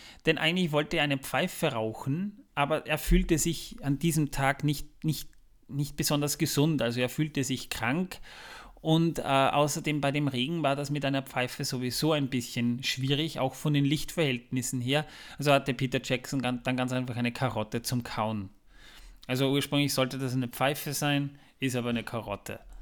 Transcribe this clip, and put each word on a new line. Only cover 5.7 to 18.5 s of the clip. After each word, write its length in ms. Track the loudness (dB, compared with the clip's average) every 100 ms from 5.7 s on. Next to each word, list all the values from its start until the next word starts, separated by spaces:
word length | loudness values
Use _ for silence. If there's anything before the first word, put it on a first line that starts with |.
| -4 -4 -2
besonders 400 | 0 0 0 0
gesund, 460 | 0 4 4 4
also 180 | 2 0
er 80 | 0
fühlte 340 | 0 -2 0
sich 280 | -2 -2 -4
krank 480 | -2 0 0 -2 -6 -16 -16 -18 -18 -18 -4
und, 360 | 2 4 4 2
äh, 40 |
außerdem 800 | 2 4 4 4 2 0 0 0
bei 120 | 0
dem 160 | 2 0
Regen 340 | 0 -2 0
war 140 | 0 0
das 140 | -2
mit 140 | -2
einer 180 | 0 -2
Pfeife 420 | -2 -4 -4 -4
sowieso 480 | -4 -2 -2 0 2
ein 180 | 2 2
bisschen 540 | -2 -2 0 0 0
schwierig, 560 | -2 -2 0 0 -2 -2
auch 140 | -4
von 200 | -2 0
den 100 | 2
Lichtverhältnissen 960 | 2 2 -2 0 0 0 -4 -4 -2 -2
her. 260 | 0 0 0 -8 -14 -2
Also 120 | 4
hatte 240 | 4 4
Peter 240 | -2 -2 -2
Jackson 360 | -2 -2 -2 -2
gan-, 220 | -2 -2
dann 140 | -2 0
ganz 160 | 0
einfach 240 | -2 -2 -2
eine 160 | -2
Karotte 500 | 0 -2 0 -2 -4
zum 220 | -2 -2
Kauen. 460 | -2 -2 -2 -2 -6